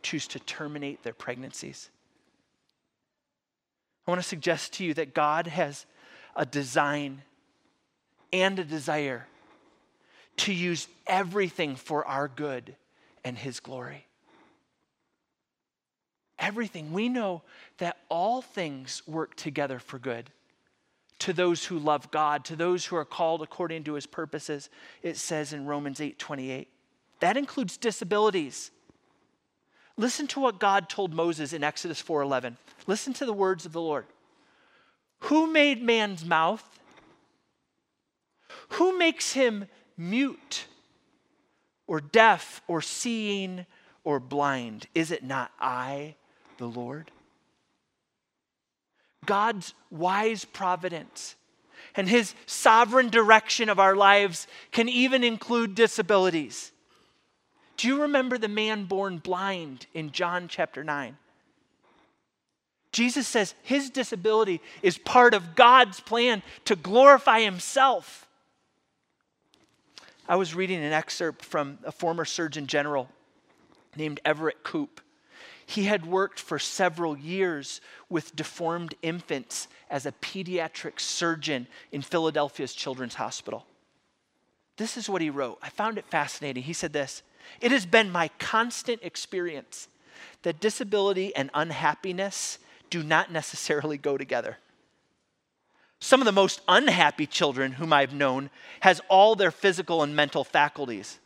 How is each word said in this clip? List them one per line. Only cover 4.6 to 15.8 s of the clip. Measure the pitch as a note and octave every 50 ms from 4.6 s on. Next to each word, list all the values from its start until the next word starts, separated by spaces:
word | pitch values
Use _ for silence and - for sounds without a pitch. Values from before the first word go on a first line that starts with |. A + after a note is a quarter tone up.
| - - -
to | - F#3+
you | E3+ D3+
that | D#3 D#3 C#3 _
God | - D3+ D3 D3+ E3 F3
has | E3+ D3 F3+ E3 C#3+ C#3+ - - _ _ _ - - - - - - _
a | E3 D#3
design | B2 C#3 C#3+ C#3 B2+ B2 D#3 D3 C#3+ D3 D3 C#3+ C#3 C3+ C#3 C#3 _ _ _ _ _ _ _ _ _ _ _ _ _ _ _ _ _ _ _ _ _ -
and | F#3 F#3 G3 G3 F#3+
a | F3+
desire | C#3+ D#3 D#3+ C3 E3+ D3+ D3+ D3 C#3 B2+ A2+ B2 - _ _ _ _ _ _ _ _ _ _ _ _ _ _ _ _ _ - - _ _
to | - - G#3 G3
use | E3+ F3 F3+ E3+ D3+ - - _ _ _
everything | - F#3 F#3+ G3 F3 F3+ G#3 G3 E3+ - - E3 C#3+ C3+
for | B2 - - D#3+ D3 -
our | - C3+ C3+ C#3+
good | D3 B2+ C3 D3+ D3 C3+ B2 A#2 - - _ _ _ _ _ _ _ _ _ -
and | B2+ B2
his | A2 - C#3 B2 -
glory. | _ - C3+ B2+ B2 B2 C#3+ C#3+ _ _ _ _ _ _ _ _ _ _ _ _ _ _ _ _ _ _ _ _ _ _ _ _ _ _ _ _ _ _ _ _ _ _ _ _